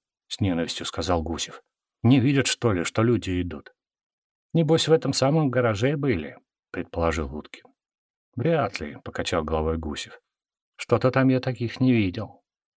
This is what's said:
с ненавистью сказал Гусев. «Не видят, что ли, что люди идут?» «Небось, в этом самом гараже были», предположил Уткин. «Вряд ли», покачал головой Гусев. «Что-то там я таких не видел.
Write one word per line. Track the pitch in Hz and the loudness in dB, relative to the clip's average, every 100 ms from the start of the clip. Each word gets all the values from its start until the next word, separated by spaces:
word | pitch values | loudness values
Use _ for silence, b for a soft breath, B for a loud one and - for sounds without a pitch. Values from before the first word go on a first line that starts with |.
| _ _ - | _ _ -14
с | - | -4
ненавистью | 98 85 80 - - | -2 0 -4 -6 -10
сказал | - 85 87 | -8 -2 -2
Гусев. | 80 80 - - _ _ _ _ | -2 -6 -8 -12 _ _ _ _
«Не | 117 135 | 4 6
видят, | 120 139 123 | 4 2 0
что | - 120 | 0 0
ли, | 90 | 0
что | 80 - | -2 0
люди | 117 110 92 90 | 2 2 0 -4
идут?» | 90 73 - _ _ _ _ _ _ _ _ | -4 -6 -16 _ _ _ _ _ _ _ _
«Небось, | 160 156 160 - | 0 4 2 4
в | |
этом | 160 139 | 2 2
самом | - 135 160 147 | 0 2 2 2
гараже | 123 120 101 127 151 | 2 0 2 0 0
были», | 139 92 73 - _ _ _ | 0 -2 -4 -14 _ _ _
предположил | - 82 - 82 80 71 76 | -10 -8 -2 0 0 -4 -8
Уткин. | - - - _ _ _ _ _ _ - | -14 -20 -20 _ _ _ _ _ _ -4
«Вряд | 151 160 110 - | -2 0 -2 -6
ли», | 73 - | -12 -12
покачал | - - 85 87 | -14 -8 -2 -2
головой | 78 80 78 82 | -2 -2 -2 -2
Гусев. | 76 73 - - _ _ _ _ _ - | -4 -8 -12 -18 _ _ _ _ _ -14
«Что-то | - 113 131 | -2 0 2
там | 135 131 | 4 4
я | 127 | 2
таких | 131 120 117 - | 0 -4 -6 0
не | 127 | 2
видел. | 117 95 98 101 - _ _ _ | 4 2 -2 -10 -14 _ _ _